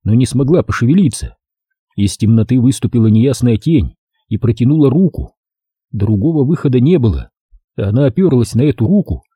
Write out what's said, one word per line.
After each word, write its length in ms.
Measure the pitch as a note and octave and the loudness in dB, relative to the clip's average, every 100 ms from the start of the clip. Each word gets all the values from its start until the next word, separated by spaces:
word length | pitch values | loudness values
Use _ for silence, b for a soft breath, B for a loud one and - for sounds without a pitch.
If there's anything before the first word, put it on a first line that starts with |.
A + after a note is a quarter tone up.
но 100 | - | -2
не 120 | A2+ B2+ | 0 0
смогла 360 | B2+ C#3 D#3+ | 0 0 0
пошевелиться. 720 | - - A#2+ F3+ E3 - - - _ _ _ _ _ - | 0 -2 0 2 0 -2 -10 -14 _ _ _ _ _ -4
Из 200 | G2+ - | -4 0
темноты 440 | A2 A2+ G#2+ B2+ | 0 2 2 2
выступила 460 | B2 C3+ G2+ A#2+ A2 | 2 0 -2 0 2
неясная 500 | A2 C3 - B2 A2 | 2 2 0 0 0
тень 360 | - D#3 C#2+ - _ _ _ | 0 0 -2 -8 _ _ _
и 100 | - | -4
протянула 520 | A#2 A2 B2 D#3 C#3 | -2 0 0 2 2
руку. 440 | C#3+ F#3+ - C2+ _ _ _ _ _ _ | 2 0 -2 -12 _ _ _ _ _ _
Другого 520 | - G2+ G#2 C3+ D#3 | -6 -2 0 0 0
выхода 360 | C3+ E3+ C#3+ B2+ | 0 0 0 0
не 180 | C3 F3+ | 2 2
было. 320 | A#2 D2+ A#1 _ _ - _ - | 0 -2 -6 _ _ -20 _ -8
Она 300 | G2+ A2 C#3+ | -4 0 0
опёрлась 480 | F3 F#3+ B2+ A#2 | 0 0 0 0
на 80 | A2+ | 0
эту 240 | D3 - A#2 | -2 0 0
руку 360 | G3+ - - - | 0 -2 -8 -10